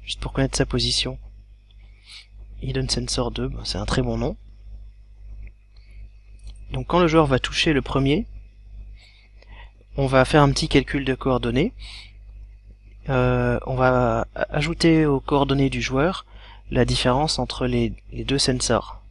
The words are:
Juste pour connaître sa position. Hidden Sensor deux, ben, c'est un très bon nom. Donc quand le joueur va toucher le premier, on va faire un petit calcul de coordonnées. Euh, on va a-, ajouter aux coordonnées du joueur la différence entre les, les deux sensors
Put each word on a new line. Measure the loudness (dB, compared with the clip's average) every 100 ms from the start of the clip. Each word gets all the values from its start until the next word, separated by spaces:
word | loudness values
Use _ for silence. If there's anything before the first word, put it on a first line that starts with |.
Juste | -10 -8
pour | -6
connaître | -2 -2 0
sa | -2
position. | 0 -2 -2 -4 -8 -16 -20 -20 -20 -20 -20 -20 -20 -20 -20 -20 -20 -18 -10
Hidden | -6 -4 -2
Sensor | -4 -2 -2 -2
deux, | -4 -6
ben, | -6 -6
c'est | -6
un | -2
très | 0
bon | 0 -2
nom. | -2 -6 -16 -20 -18 -18 -18 -20 -20 -20 -18 -16 -16 -18 -20 -20 -20 -20 -20 -20 -20 -20 -18 -18 -8
Donc | -8 0
quand | 4
le | 6
joueur | 6 4
va | 2
toucher | 0 0 2
le | 2
premier, | 0 0 2 2 -2 -12 -18 -20 -20 -18 -16 -20 -20 -20 _ -20 -20 -20 -20 -20 -10 -4
on | 2
va | 4 6
faire | 6
un | 6
petit | 4 2
calcul | 2 2 -2 -2
de | -2
coordonnées. | 0 0 0 0 0 -4 -16 -16 -20 -20 -20 -20 -20 -20 -20 -20 -20 -12 -2
Euh, | 2 2 2 2 0 -2
on |
va | 2 4 4 4 2 -2 -4
a-, | -2 -2
ajouter | -2 2 4 6 4
aux | 2
coordonnées | 2 2 2 2 2
du | 0
joueur | -2 0 0 -2 -12 -20 -20 -20 -4
la | 0 2
différence | 2 2 2 2 -2
entre | -4 -4 0
les, | 0 0 -4 -12
les | -10 -4
deux | 0
sensors | 0 0 0 0 -2 -16 -20